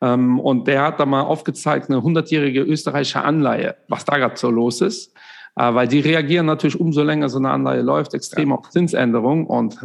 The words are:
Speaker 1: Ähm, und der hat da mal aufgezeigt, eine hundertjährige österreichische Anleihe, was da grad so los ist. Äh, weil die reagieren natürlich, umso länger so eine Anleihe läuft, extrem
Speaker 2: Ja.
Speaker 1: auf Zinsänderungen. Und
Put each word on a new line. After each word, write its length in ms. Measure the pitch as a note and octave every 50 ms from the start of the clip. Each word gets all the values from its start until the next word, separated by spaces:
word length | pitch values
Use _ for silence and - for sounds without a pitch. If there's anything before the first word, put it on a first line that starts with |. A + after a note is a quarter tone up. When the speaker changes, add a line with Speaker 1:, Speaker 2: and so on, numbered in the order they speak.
Speaker 1:
Ähm, 360 | B2+ B2 B2 B2+ B2+ B2 B2 B2+
und 280 | - C#3+ C3 A#2+ G#2+ D3
der 160 | C#3+ C#3 C#3+
hat 160 | D#3 - -
da 60 | D3
mal 160 | C3+ C#3 C3+
aufgezeigt, 680 | C#3+ - D#3 D#3 - - C#3 - - D3+ D3+ C#3+ D3+ -
eine 140 | C#3 B2+ A2+
hundertjährige 580 | D#3+ E3+ E3 D#3 E3 E3 D3+ C#3+ C#3 B2+ C3+
österreichische 640 | C3+ D3 D#3 D3 - D3+ C3 C#3+ C3+ - - C#3 -
Anleihe, 540 | D3 D3+ D#3+ C#3+ B2+ A2 - - - - _ _ -
was 160 | - - -
da 140 | - D3 C#3+
grad 200 | C3 A#2 - -
so 140 | - B2
los 300 | A#2 A#2 A#2 A#2+ A#2 -
ist. 320 | - A2+ A2+ - - - _ - - - - - - - -
Äh, 180 | - B2 A#2+ A#2
weil 140 | B2 B2 A#2
die 120 | C3 D3
reagieren 480 | C#3+ D3+ E3 D#3+ D3+ C#3 E3+ F3 E3 D#3
natürlich, 320 | D#3 D3+ - D3+ C3+ -
umso 240 | F3 E3 D3+ D3 D3
länger 260 | D3+ D3+ D3+ D3 C3+
so 80 | A#2+ C3+
eine 120 | C3+ C3+
Anleihe 300 | C#3 C#3 C3+ C3 C3 B2
läuft, 320 | A#2+ B2+ C#3+ D3+ D3 - -
extrem 360 | - - - - - D3+ C#3
Speaker 2:
Ja. 60 | C3
Speaker 1:
auf 140 | B2 - -
Zinsänderungen. 760 | - F3 F3 D#3+ - C3+ B2+ A#2+ A2+ A#2 A2 B2+ D3 E3 -
Und 320 | - - A#2+ A#2 A2 - -